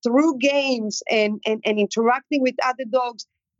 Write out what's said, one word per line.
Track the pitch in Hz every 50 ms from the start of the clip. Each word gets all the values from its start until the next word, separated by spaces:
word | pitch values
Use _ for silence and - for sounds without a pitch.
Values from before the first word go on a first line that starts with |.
| -
through | 240 233 277 311 330 277 247
games | 247 277 285 285 277 269 254 233 214 208 196 - - -
and, | - 220 214 208 214 208 -
and, | 220 220 220 -
and | 208 214 214
interacting | 208 202 - 220 233 233 247 269 - _ 294 285
with | 254 254 254 - -
other | 254 254 247 262 220
dogs, | 220 254 247 240 233 208 - - _ _ _ _ _